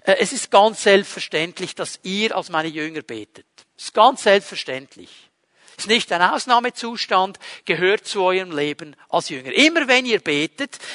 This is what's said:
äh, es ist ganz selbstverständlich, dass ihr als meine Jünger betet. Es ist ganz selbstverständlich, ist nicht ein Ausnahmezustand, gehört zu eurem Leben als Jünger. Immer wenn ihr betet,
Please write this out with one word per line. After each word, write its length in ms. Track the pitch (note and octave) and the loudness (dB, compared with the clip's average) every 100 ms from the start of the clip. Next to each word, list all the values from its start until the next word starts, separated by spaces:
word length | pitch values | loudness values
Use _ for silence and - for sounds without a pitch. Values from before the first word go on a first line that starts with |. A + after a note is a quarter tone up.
äh, 120 | - G3 | 0 2
es 120 | G3 | 0
ist 180 | C4 - | -4 2
ganz 340 | G3+ G#3+ G#3+ | 6 6 4
selbstverständlich, 920 | G#3+ G3 G3 - - D#3+ E3+ E3+ F3 - | 4 4 4 -8 -6 -4 -6 -6 -10 -8
dass 240 | E3+ - | -10 -10
ihr 320 | F#3 G3 A3 F#3+ | -8 -2 -2 -2
als 140 | E3+ | -4
meine 200 | E3 D#3+ | -4 -4
Jünger 320 | D#3 D#3 D#3 | -6 -8 -8
betet. 440 | - A2+ G#2 - - _ _ - | -12 -12 -14 -20 -20 _ _ -20
Es 80 | - | -4
ist 80 | |
ganz 300 | - A#3 C4 | 4 4 4
selbstverständlich, 1040 | A3 G3 - F3 - C3 C#3 - - - _ _ _ _ _ - | 2 2 2 -10 -10 -10 -12 -20 -20 -20 _ _ _ _ _ -8
ist 80 | G3+ | 0
nicht 240 | A3+ - | 0 0
ein 100 | F3 | 0
Ausnahmezustand, 1160 | F3+ C#4+ - A#3+ B3 - A#3 A#3 - F#3+ F#3+ F#3+ - - - | 2 0 2 2 0 -4 -8 -8 -2 0 0 -6 -20 -10 -6
gehört 400 | E3 F#3 G#3+ - | 0 2 0 -2
zu 160 | G3+ | -2
eurem 280 | F#3 F#3 F#3 | 0 0 -2
Leben 440 | D3+ D3 C#3+ D#3 C#3 _ | -4 -4 -6 -12 -20 _
als 220 | F3 - | -4 -4
Jünger. 220 | C#3 C3 | -8 -2
Immer 340 | E3+ D4+ E4 C4 | 2 4 2 2
wenn 180 | B3+ B3+ | 0 2
ihr 140 | G#3+ | -2
betet, 580 | - D3 E3 - C#4 - - | 0 -2 -2 -6 -10 -12 -16